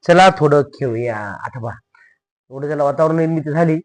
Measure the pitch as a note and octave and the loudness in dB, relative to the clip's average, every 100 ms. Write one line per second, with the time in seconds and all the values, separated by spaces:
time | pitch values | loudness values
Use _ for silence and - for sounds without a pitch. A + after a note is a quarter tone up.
0 | - F3 F#3+ F#3 D3+ D3 C#3 - C3+ A2+ | 2 6 6 4 2 2 0 -6 -6 -4
1 | A#2+ G#2+ G2+ F#2+ - C3 A#2 - _ _ | -6 -6 -10 -12 -14 -12 -12 -14 _ _
2 | _ _ _ _ _ C3+ C#3+ D3 C#3+ C#3 | _ _ _ _ _ -10 -8 -2 -2 0
3 | D#3+ E3 D#3+ E3 D#3 D3+ E3+ D#3+ | 0 0 0 -2 -2 0 0 0